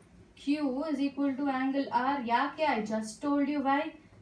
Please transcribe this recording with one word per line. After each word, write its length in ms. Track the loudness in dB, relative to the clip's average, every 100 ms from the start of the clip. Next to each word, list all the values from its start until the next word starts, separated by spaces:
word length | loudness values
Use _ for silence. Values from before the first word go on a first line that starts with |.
| -20 -20 -20 -8
Q 80 | -2 0 0 -2
is 140 | -2 0
equal 320 | -2 0 0
to 120 | 0 0 0
angle 260 | 0 0 0 0
R. 140 | 2 0 2
ಯಾಕೆ? 380 | 2 0 0 0
I 140 | 0
just 320 | 0 -2 -4 -4
told 280 | 0 2 2
you 140 | 0
why. 180 | 2 0 0 -8 -20 -14